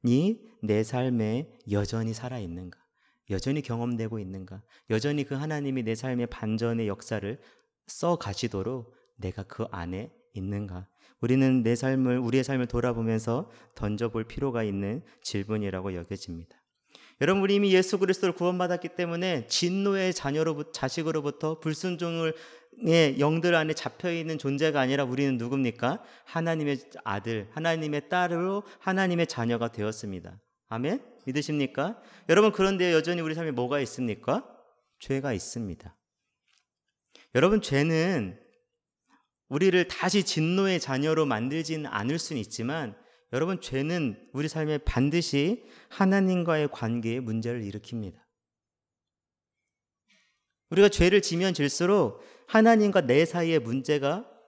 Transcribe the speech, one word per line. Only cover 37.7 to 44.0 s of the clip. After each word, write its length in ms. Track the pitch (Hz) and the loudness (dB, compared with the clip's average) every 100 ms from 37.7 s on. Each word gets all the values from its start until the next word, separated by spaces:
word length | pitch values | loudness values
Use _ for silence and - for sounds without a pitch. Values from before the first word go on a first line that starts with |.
| 139 156 160 175 175 98 - _ _ _ _ _ _ _ _ _ _ _ | 2 2 2 2 0 -2 -8 _ _ _ _ _ _ _ _ _ _ _
우리를 380 | 139 190 180 175 | 2 4 4 2
다시 340 | - 185 202 | 0 0 2
진노의 560 | 180 - 156 185 196 180 | 0 0 2 2 2 0
자녀로 460 | - 131 151 156 151 | 0 -2 2 2 2
만들진 600 | 110 120 151 156 156 147 | 0 -2 -4 -4 -6 -4
않을 300 | 104 110 160 | -4 -2 -2
수는 240 | - 143 | -4 -6
있지만 540 | 98 - 117 160 127 98 _ _ _ | -6 -6 -6 -4 -6 -10 _ _ _
여러분, 260 | 123 165 180 | -4 -2 -4
죄는 720 | - 131 147 175 | -4 -4 -2 0